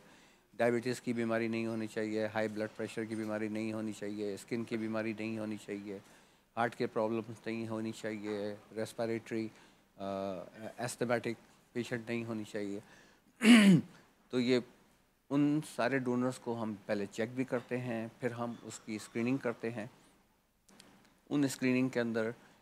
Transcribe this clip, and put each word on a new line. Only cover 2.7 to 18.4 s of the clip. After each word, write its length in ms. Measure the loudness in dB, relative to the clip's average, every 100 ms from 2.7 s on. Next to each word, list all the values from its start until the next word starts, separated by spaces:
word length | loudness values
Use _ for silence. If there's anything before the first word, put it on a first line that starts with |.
| -4 -6 -4
की 120 | -4 -4
बीमारी 320 | -4 -2 -2
नहीं 240 | -2 -4
होनी 200 | -4 -4
चाहिए, 440 | -6 -6 -4 -4 -6
स्किन 280 | -6 -6
की 120 | -4 -4
बीमारी 380 | -2 -2 -2
नहीं 240 | -4 -4 -4
होनी 180 | -4 -6
चाहिए, 440 | -8 -8 -8 -12 -12 -20 -20 _ _ -2
हार्ट 180 | -2
के 120 | 0 -2
प्रॉब्लम्स 600 | 0 0 0 -4 -8 -6
नहीं 200 | -6 -4
होनी 260 | -4 -4
चाहिए, 600 | -6 -6 -6 -4 -4 -4
रेस्पिरेटरी, 960 | -8 -10 -8 -6 -4 -2 -2 -2 -4 -4 -8 -20 -20 _ -10
अ, 440 | -6 -4 -4 -6 -10 -12 -12 -6
asthmatic 520 | -6 -2 0 0 0 -6 -12 -20 _
पेशेंट 360 | -6 -4 -6 -4
नहीं 140 | -4
होनी 200 | -4 -6
चाहिए। 380 | -6 -6 -4 -6 -10 -20 -20 -20 _ 4
<clears throat> 400 | 10 12 12 10 6 -8 -20 _ _
तो 100 | 0
ये 220 | 4 4 2 -10 _ _ _ _ _
उन 300 | 2 4 2
सारे 380 | -2 -2 0 2
डोनर्स 400 | 0 0 0 -2
को 160 | -4
हम 240 | -4 -4 -6 -2
पहले 180 | -2 -2
चेक 240 | -2 -2
भी 140 | -2
करते 320 | -2 -2 -2 -4
हैं, 360 | -2 -4 -6 -4
फिर 120 | -4
हम 260 | -2